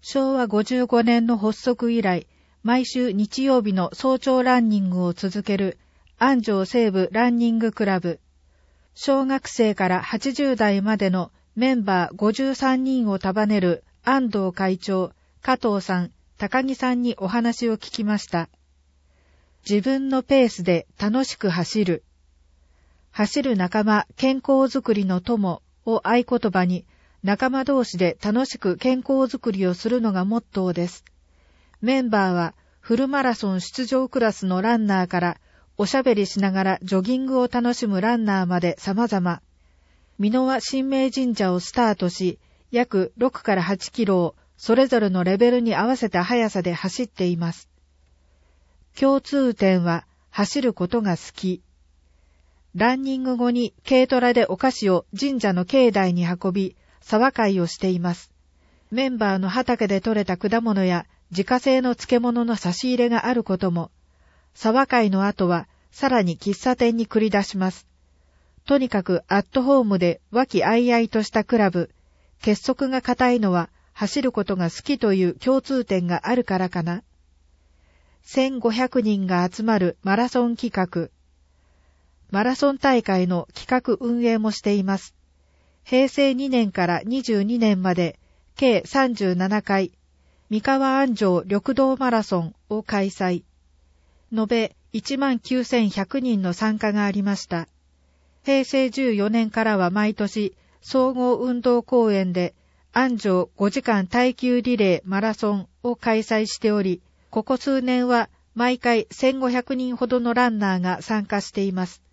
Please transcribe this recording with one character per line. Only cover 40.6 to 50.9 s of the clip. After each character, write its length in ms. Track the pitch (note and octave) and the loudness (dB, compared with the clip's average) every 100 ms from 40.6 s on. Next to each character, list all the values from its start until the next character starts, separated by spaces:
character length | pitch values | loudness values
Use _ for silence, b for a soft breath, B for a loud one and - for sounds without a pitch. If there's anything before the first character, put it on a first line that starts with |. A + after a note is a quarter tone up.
神 220 | - C4+ | -2 -4
明 280 | C4 C4+ C4 | -2 0 0
神 240 | C4+ B3+ | 0 -2
社 200 | A3 F#3+ | 0 0
を 60 | F3+ | 0
ス 120 | - | -2
タ 180 | - A#3 | 0 2
ー 40 | |
ト 160 | G3+ F3+ | 2 -2
し、 280 | - F#3 E3 _ _ _ | 0 -4 -4 _ _ _
約 440 | A#3+ B3 G3 F#3 - | -2 0 0 -2 0
六 260 | B3 - | -2 -2
か 120 | - | 0
ら 80 | G3 | 0
八 280 | F3 G3 - | 0 -4 -6
キ 140 | - | -2
ロ 140 | G#3 F#3 | 2 2
を 160 | E3+ - _ _ | 0 -4 _ _
そ 160 | - | 0
れ 140 | A#3 C4+ | 2 4
ぞ 120 | A#3+ | 4
れ 80 | G#3 | 2
の 160 | F#3 | 0
レ 140 | F3+ G3 | 0 4
ベ 140 | A#3+ | 4
ル 80 | B3 | 4
に 120 | A#3 | 0
合 120 | D#3+ G#3+ | 0 0
わ 100 | B3+ | 0
せ 140 | A3 | 0
た 120 | F3+ | -2
速 280 | F3+ A#3+ A3 | 0 0 0
さ 100 | G3+ | -2
で 140 | F3+ | -2
走 300 | E3+ F#3+ - | -4 -6 -6
っ 20 | B3 | -8
て 200 | - F3+ | -2 -2
い 120 | E3+ | 0
ま 160 | E3+ | -4
す。 160 | - - _ _ _ _ _ _ _ _ _ _ _ _ - | -6 -16 _ _ _ _ _ _ _ _ _ _ _ _ 0
共 240 | C4+ C#4 | 2 2
通 340 | - C#4+ B3+ | 0 0 0
点 280 | A3+ G3 F#3 | 2 2 2
は、 240 | F3 E3 - _ _ | 2 -2 -6 _ _
走 320 | - G3+ C#4+ | -4 -2 0
る 100 | B3+ | -2
こ 140 | - | -2
と 160 | F3+ | -2